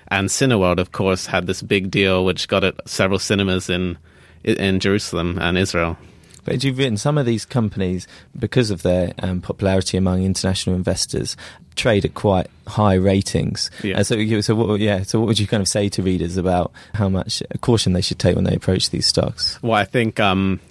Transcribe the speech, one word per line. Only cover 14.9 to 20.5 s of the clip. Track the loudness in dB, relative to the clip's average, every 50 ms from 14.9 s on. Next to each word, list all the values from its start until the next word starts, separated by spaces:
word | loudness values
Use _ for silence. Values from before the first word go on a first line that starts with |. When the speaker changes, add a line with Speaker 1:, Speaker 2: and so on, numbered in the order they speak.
| 0 0 -2
Speaker 2:
so | 0 0 0
what | 2
would | 2 2 0
you | 0
kind | 0 0 0 0
of | 0
say | 0 0 0 0
to | 0 -2 0
readers | 0 0 0 0 -2 -2
about | -2 0 2 2 0 0 -2 -6 -14 -16 -8 -4
how | -2 0 0
much | 0 -2 -2 -4 -6 -8 -8 -8 -10 -4 0
caution | 2 2 2 4 2 0
they | 0 0
should | -2 -2 0
take | 2 2 2
when | 2 2
they | 0 0
approach | 0 0 0 0 0 0 -2
these | -2 -2 0
stocks? | 0 0 0 0 -2 -2 -4 -6 -6 -6 -4 -4
Speaker 1:
Well, | 0 0
I | 0 0
think, | 0 0 0 0 0 0 0
um, | 2 2 2 2 2 0